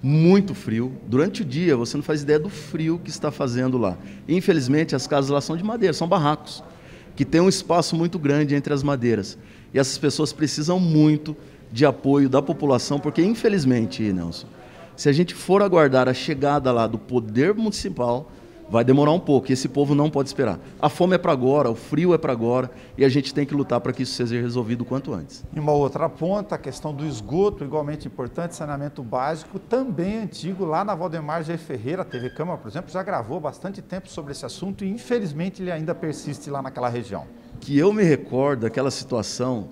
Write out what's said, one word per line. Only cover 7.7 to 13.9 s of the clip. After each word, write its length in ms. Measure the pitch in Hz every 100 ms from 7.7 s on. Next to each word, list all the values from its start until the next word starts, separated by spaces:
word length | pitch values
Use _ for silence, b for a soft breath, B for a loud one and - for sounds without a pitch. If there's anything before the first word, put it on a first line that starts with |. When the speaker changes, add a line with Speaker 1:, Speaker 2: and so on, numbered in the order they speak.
| 165 156
Speaker 1:
muito 240 | 165 170 175
grande 380 | 143 143 151 143
entre 180 | -
as 80 | 147
madeiras. 560 | 143 139 120 107 98 - B B B
E 60 | 127
essas 180 | 135 -
pessoas 360 | 151 131 151
precisam 480 | - 151 - 151 185
muito 560 | 180 156 151 151 151 151 B B B
de 160 | 117 143
apoio 420 | 127 135 143 139
da 140 | 131
população, 560 | 131 175 147 123 - 143
porque, 240 | 151 156
infelizmente, 800 | 180 226 233 202 135 123 110